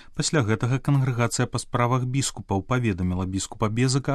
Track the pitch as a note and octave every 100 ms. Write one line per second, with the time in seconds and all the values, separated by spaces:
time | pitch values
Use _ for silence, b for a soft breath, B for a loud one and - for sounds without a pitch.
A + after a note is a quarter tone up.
0 | B - D3 D#3+ G#2+ A2 A#2 C3 - C#3
1 | C3 A#2+ A#2 - B2 - - B2 A#2+ B2+
2 | B2+ C3+ B2+ - - G2 - B2+ A#2 F2+
3 | F2+ F2+ F#2 F#2+ - G2 G#2+ A2 B2+ C3+
4 | C#3